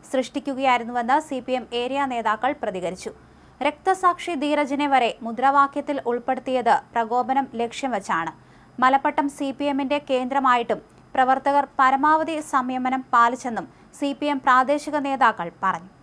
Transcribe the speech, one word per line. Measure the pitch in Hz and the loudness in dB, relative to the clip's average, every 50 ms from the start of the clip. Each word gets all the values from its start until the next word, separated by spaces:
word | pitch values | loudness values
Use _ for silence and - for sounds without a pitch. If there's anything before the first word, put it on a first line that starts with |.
| _ - | _ -4
സൃഷ്ടിക്കുകയായിരുന്നുവെന്ന് | - 262 254 - - 285 269 285 269 254 269 269 247 240 233 226 240 247 240 226 262 302 302 | -4 -4 -4 -2 -8 -8 -6 -6 -6 -2 2 2 2 2 0 -4 -4 -4 0 2 0 0 0
സി | - 277 254 247 | -2 -8 -8 -4
പി | - 254 254 | -4 -4 -4
എം | 226 - - 240 | -4 -6 -6 -4
ഏരിയ | 240 254 269 277 285 262 | -4 -2 -2 -2 -2 -2
നേതാക്കൾ | 254 233 220 214 214 220 - 262 294 285 | -4 -2 0 -2 -2 0 0 -2 -2 -2
പ്രതികരിച്ചു. | - 220 190 185 175 170 185 185 - 226 - - - - _ - - - _ _ 254 | -6 -6 -6 -4 -6 -6 -6 -6 -12 -14 -14 -16 -20 -20 _ -20 -20 -20 _ _ -4
രക്തസാക്ഷി | 294 294 - _ 381 381 370 - 359 339 349 - - 349 269 | -4 -4 -2 _ 0 0 2 2 2 2 0 -6 -6 -4 -2
ധീരജിനെ | 285 285 294 294 294 247 277 277 294 285 277 | 0 0 0 0 0 0 -2 -2 0 2 2
വരെ | 262 240 220 - - 226 | 2 2 2 -2 -4 -10
മുദ്രാവാക്യത്തിൽ | 226 233 226 247 269 277 285 277 277 285 285 285 294 285 277 - 233 | -10 -6 0 0 2 4 4 4 2 0 -6 -6 -4 -6 -4 -2 -4
ഉൾപ്പെടുത്തിയത് | 240 240 240 - 262 254 254 269 254 254 233 233 202 - - - - | -4 -4 -2 -4 -4 -4 -4 -4 -2 0 2 2 2 2 0 -2 -4
പ്രകോപനം | 240 233 220 233 247 247 226 262 277 269 262 - 226 | -4 -2 0 -2 -2 -2 0 -2 -2 -2 -4 -4 -6
ലക്ഷ്യം | 233 233 233 - - 269 240 | -6 -6 -6 -8 -6 -4 -4
വച്ചാണ്. | 202 190 - 196 165 165 165 - - - _ - - - - _ - | -6 -4 -2 -2 -2 -2 -6 -8 -12 -20 _ -20 -20 -20 -20 _ 2
മലപ്പട്ടം | 254 262 262 269 - 302 294 - 285 285 285 | 2 4 4 4 2 0 0 0 -2 -2 -4
സി | - 294 269 269 - | -4 -6 -6 -4 -4
പി | 285 285 277 | -2 -2 0
എമ്മിന്റെ | 269 277 262 294 294 285 - | -2 -2 0 -2 -4 -2 -2
കേന്ദ്രമായിട്ടും | 269 254 254 247 269 277 262 262 247 240 233 240 214 170 - _ - - - _ _ | -2 -2 -2 0 -2 0 2 4 2 2 2 -2 -4 -4 -4 _ -20 -20 -20 _ _
പ്രവർത്തകർ | - 262 247 262 262 262 285 277 285 269 269 _ - | 2 4 4 2 2 2 2 2 2 0 0 _ 2
പരമാവധി | 269 262 262 262 277 302 311 320 320 311 330 302 302 - | 4 4 4 4 4 4 4 4 2 -2 -4 -6 -6 -2
സംയമനം | - 269 254 254 262 254 254 254 262 262 254 - - | -2 -2 0 0 -4 -2 -2 -2 -2 -2 -4 2 4
പാലിച്ചെന്നും | 240 233 240 247 247 - 254 226 196 165 - - - - - - - | 4 6 4 2 -2 -6 -6 -6 -6 -8 -8 -16 -20 -20 -20 -10 -6
സി | 294 277 277 277 | -4 -4 -4 -2
പി | 294 294 285 | -2 -2 -2
എം | 269 - | 0 2
പ്രാദേശിക | 269 254 254 262 233 294 294 294 311 294 294 269 277 | 4 4 4 4 2 0 -2 -2 -4 -4 -4 -2 -2
നേതാക്കൾ | 269 247 262 226 - - 170 170 165 _ - | 0 2 2 2 2 0 -8 -10 -8 _ -4
പറഞ്ഞു. | 190 180 165 180 190 _ _ | -2 -2 -4 -8 -16 _ _